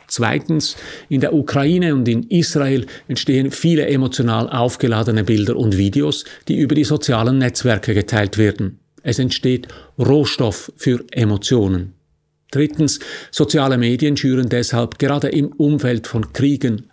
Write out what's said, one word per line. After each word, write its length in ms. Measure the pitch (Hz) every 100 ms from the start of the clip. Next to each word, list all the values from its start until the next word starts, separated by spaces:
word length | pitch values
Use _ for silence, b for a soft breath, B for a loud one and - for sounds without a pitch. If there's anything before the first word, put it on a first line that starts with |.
| B
Zweitens, 680 | - 110 143 - 160 - - B B B
in 140 | 139
der 140 | 143 156
Ukraine 580 | 135 139 139 180 175
und 140 | 139 120
in 160 | 113 120
Israel 580 | 175 156 156 135 135 - B B
entstehen 440 | 123 - 131 135
viele 340 | - 165 160 143
emotional 640 | 139 131 - 117 113 117
aufgeladene 720 | 127 123 - 127 110 113 110
Bilder 320 | 104 107 101 120
und 220 | 110 95
Videos, 480 | 101 139 147 - - B -
die 100 | 165
über 160 | 139
die 100 | 147
sozialen 540 | 127 147 - 117 113 135
Netzwerke 560 | 127 - 127 104 -
geteilt 460 | 104 98 110 101 104
werden. 400 | 107 98 98 - _ _
Es 160 | - 120
entsteht 480 | 127 - 131 127 - B B -
Rohstoff 720 | 117 143 135 - 117 - - -
für 300 | - 120 -
Emotionen. 800 | - 110 104 - 127 98 92 92 - _ _ _ _ _
Drittens, 500 | 135 147 151 147 - B B B
soziale 480 | - 147 156 135 127
Medien 400 | 120 123 147 143
schüren 320 | 131 127 123
deshalb 480 | 120 120 117 120 -
gerade 320 | 139 143 143
im 200 | 156 143
Umfeld 580 | - 147 147 127 120 -
von 260 | 117 107
Kriegen 540 | - 143 139 131 107 -